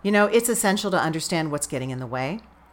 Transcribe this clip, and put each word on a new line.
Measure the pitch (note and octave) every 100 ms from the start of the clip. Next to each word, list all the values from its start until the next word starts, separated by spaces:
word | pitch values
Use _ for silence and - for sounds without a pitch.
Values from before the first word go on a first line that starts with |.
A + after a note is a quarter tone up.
You | G3
know, | G#3 G#3
it's | A3+ A#3
essential | A3 G3+ G3+ G#3
to | F#3
understand | C#3 D#3+ - E3+ D#3+
what's | D3 -
getting | C#3 C3
in | B2+
the | B2+
way. | B2+ C3 A3 - _ _